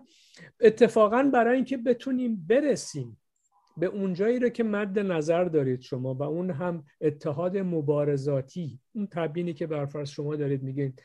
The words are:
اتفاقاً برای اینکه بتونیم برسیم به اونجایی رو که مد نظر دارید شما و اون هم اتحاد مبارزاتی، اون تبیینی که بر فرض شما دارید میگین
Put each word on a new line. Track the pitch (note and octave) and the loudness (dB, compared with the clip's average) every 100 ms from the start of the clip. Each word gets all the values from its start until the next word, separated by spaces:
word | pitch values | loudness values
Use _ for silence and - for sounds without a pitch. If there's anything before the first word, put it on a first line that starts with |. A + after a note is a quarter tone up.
| - _ _ - - - | -2 _ _ -20 -20 4
اتفاقاً | A3+ A3+ A#3 A#3 G#3+ A#3+ C#4 | 4 8 6 6 4 6 4
برای | B3+ A3+ C4 | 4 4 4
اینکه | B3 C4 | 0 -2
بتونیم | A#3+ A#3+ C4+ B3+ B3 A3 D#3+ | 0 0 0 -2 -2 -2 2
برسیم | B3 D4+ F3+ - D3 A#2+ A2 _ _ _ _ _ - | 2 2 0 -4 -8 -10 -12 _ _ _ _ _ -4
به | F3+ | -4
اونجایی | G3+ G3 F3 G#3+ B3 | -2 -4 0 0 2
رو | A#3+ | 0
که | A#3 | 0
مد | A3 G#3 G#3 G3 | -2 -2 -2 -2
نظر | G3 E3 D3+ E3+ | 0 0 2 2
دارید | F3+ D#3 C3 B2+ | 2 2 2 0
شما | - B2+ B2+ | -4 -6 -4
و | C3 | -4
اون | D3 D#3+ F#3 | -4 -4 -4
هم | D3 F3+ E3+ C#3+ - | -4 -4 -6 -10 -4
اتحاد | D#3 D3 D#3+ C#3+ F3+ G3 | -2 -2 -4 -4 -2 -2
مبارزاتی، | F#3 E3 D3 D3 D3 C#3+ C#3 C#3 C3 F3+ D#3 A2+ _ | -2 -2 0 2 2 0 0 -2 -4 -8 -10 -10 _
اون | A3+ G3+ | -8 -6
تبیینی | E3+ D#3+ D#3+ F3 | -4 -4 -4 -6
که | D#3+ E3 | -4 -4
بر | D3+ C#3+ | -4 -4
فرض | D3+ C#3+ | -6 -8
شما | - D3 D3+ | -6 -6 -4
دارید | C#3+ C#3 | -2 -2
میگین | C3 C3+ C#3 C3 | -4 -4 -4 -6